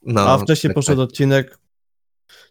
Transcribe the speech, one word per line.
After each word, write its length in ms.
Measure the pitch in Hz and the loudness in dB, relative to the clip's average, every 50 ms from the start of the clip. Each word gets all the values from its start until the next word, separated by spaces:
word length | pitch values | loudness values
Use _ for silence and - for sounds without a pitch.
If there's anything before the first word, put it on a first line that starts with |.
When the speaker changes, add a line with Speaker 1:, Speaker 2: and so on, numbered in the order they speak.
Speaker 1:
No, 180 | _ 123 117 107 101 113 | _ -2 0 0 2 2
Speaker 2:
a 100 | 131 104 | 2 2
wcześniej 300 | 101 - 160 151 - 151 | 2 0 -2 0 0 -2
Speaker 1:
tak, 60 | - | -2
Speaker 2:
poszedł 280 | 147 131 - 143 131 | -2 -2 0 0 -2
Speaker 1:
tak. 60 | 131 123 | -2 -4
Speaker 2:
odcinek. 480 | - - 143 135 135 135 135 - - _ _ _ _ _ _ _ _ _ _ _ _ _ _ _ - - - _ | -2 -2 0 0 2 0 -2 -4 -14 _ _ _ _ _ _ _ _ _ _ _ _ _ _ _ -20 -20 -20 _